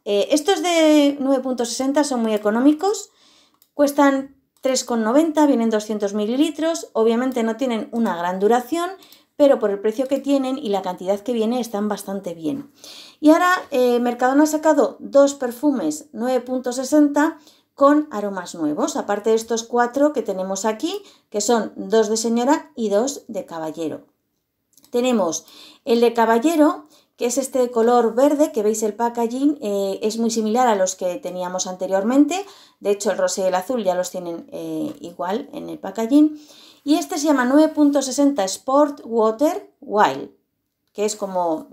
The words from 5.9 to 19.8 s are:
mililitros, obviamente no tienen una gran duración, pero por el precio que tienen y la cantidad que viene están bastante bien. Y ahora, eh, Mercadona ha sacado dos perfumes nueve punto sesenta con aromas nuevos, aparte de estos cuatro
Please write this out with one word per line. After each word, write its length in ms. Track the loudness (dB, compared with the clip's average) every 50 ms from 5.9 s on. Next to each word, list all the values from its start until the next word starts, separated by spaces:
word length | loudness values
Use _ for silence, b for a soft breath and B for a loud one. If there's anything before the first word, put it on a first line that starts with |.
| -4 -4 -4 -4 -2
mililitros, 760 | -2 -2 -2 0 0 0 0 -2 -4 -4 -4 -4 -4 -8 -6 -2
obviamente 500 | 0 2 2 2 0 -2 -2 -2 -2 -2
no 120 | -2 -2
tienen 320 | -4 -4 -4 -2 -4 -6 -6
una 260 | -4 -2 -2 -2 -2
gran 220 | -2 -4 -4 -2 0
duración, 500 | 2 2 2 2 0 -2 -4 -4 -4 -6 -8 b b b b b b b _
pero 220 | 4 4 4 4 4
por 100 | 0 -2
el 100 | -2 -2
precio 280 | -2 -4 -2 -2 -2
que 120 | -2 -4 -4
tienen 380 | 0 0 0 0 0 -2 -4
y 100 | -4 -4
la 140 | -4 -4 -2
cantidad 380 | -4 -6 -8 -4 -4 -2 -2 -2
que 140 | -4 -4 -2
viene 280 | 0 0 0 -2 -2
están 260 | -4 -4 -4 -4 -2
bastante 460 | -4 -4 -6 -6 -8 -10 -8 -8 -10 -10
bien. 380 | -6 -6 -6 -6 -6 -10 -14 B B B B B B B B B B
Y 80 | 4 4
ahora, 220 | 6 6 4 2 2 0 -2 -2
eh, 280 | 0 2 2 2 2 2
Mercadona 440 | 0 -2 0 0 0 2 4 4 4
ha 40 |
sacado 500 | 4 2 0 2 2 4 4 2 2 -2 -8
dos 360 | -10 2 4 6 6 6 2
perfumes 720 | -4 -8 -8 -6 -2 -2 0 0 0 -2 -4 -6 -6 -12 -14
nueve 300 | -10 -6 -4 -2 -2 -2
punto 320 | -2 -4 -6 -6 -4 -4 -6
sesenta 640 | -6 -2 2 4 4 4 4 4 2 0 0 -2 b b b b b b b _
con 360 | 2 4 6 6 4 2 -2
aromas 440 | -6 -8 -6 -6 -8 -8 -10 -10 -8
nuevos, 420 | -4 -4 -4 -2 -2 -4 -2 -4
aparte 320 | -6 -4 -4 -4 -2 0 0
de 80 | 0
estos 260 | 0 0 -4 -6 -6 -4
cuatro 480 | -2 0 0